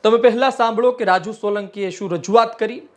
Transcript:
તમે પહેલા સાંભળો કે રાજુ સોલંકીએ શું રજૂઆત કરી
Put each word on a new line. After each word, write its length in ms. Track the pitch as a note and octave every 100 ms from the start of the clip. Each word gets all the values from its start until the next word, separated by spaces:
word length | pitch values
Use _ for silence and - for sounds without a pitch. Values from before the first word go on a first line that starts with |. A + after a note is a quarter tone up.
તમે 160 | G#3+ A#3
પહેલા 320 | A#3+ A3+ C4+
સાંભળો 420 | - A#3 A3 B3
કે 120 | B3
રાજુ 280 | G3+ F#3 F3
સોલંકીએ 580 | A3 G#3 G#3 G3+ G3+ G3
શું 200 | F3+ G3
રજૂઆત 480 | E3+ C#3 A3 A3+ -
કરી 240 | G#3+ A#3+ -